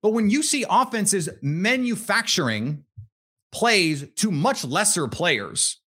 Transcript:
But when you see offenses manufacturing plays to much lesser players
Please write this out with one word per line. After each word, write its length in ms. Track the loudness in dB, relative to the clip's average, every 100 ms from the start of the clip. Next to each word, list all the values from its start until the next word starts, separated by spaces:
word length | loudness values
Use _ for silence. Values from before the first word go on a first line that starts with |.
But 100 | 2
when 180 | 2 2
you 140 | 2
see 220 | 0 -2 2
offenses 600 | 2 2 0 0 0 -4 -6
manufacturing 1400 | -4 0 0 0 0 -4 0 -2 0 0 0 -2 -4 -6 _ -20 -20 _ _ _ _
plays 540 | -2 2 4 2 0 -6 -4
to 140 | -2
much 320 | 2 0 -2
lesser 440 | -2 0 0 0 -2
players 720 | 0 0 0 -2 -2 -4 -4